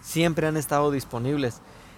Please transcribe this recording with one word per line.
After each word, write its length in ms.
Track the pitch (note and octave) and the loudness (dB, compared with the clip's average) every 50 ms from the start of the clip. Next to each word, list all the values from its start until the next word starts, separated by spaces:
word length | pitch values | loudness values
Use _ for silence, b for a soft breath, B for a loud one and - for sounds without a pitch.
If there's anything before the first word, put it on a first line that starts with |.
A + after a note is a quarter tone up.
siempre 460 | - - - D#3+ E3 E3+ D#3+ D3+ D#3 | -12 -6 0 2 2 2 2 2 0
han 100 | D#3 D#3 | 0 0
estado 340 | D#3 C#3+ - D3+ C#3+ D3 D3 | 0 -2 0 2 2 4 4
disponibles, 680 | C#3+ C3+ B2 - - A#2+ A#2 C3 D3 D3 C#3 A#2+ G#2+ - B B B B B B B | 2 0 -4 -4 -6 -4 -2 -2 0 0 0 -2 -4 -6 B B B B B B B